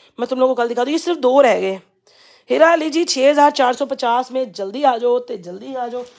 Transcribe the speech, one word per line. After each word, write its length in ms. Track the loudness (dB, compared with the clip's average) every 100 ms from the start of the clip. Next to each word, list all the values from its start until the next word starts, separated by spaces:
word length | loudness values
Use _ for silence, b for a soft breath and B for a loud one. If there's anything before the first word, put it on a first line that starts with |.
| b -10
मैं 80 | -6
तुम 120 | 0
लोगों 160 | 0 0
को 80 |
कल 40 | -2
दिखा 160 | -2
दूँ। 80 | -2
ये 80 | -2
सिर्फ 200 | -2 0
दो 220 | 4 6
रह 180 | 6 4
गए। 200 | -2 -6 -12 _ _ b b b _
हीरा 220 | 4 4
अली 180 | 4 0
जी, 140 | -2 -2
छः 240 | 2 2
हज़ार 220 | 4 2
चार 220 | 2 -2
सौ 120 | 0 -6
पचास 460 | -4 -2 -2 -2
में 200 | -6 -8
जल्दी 320 | -8 -10 0
आ 140 | 0 0
जाओ, 220 | 0 -2
ते 180 | -2 -12
जल्दी 380 | -12 -16 -12 -8
आ 120 | -8
जाओ, 160 | -8 -12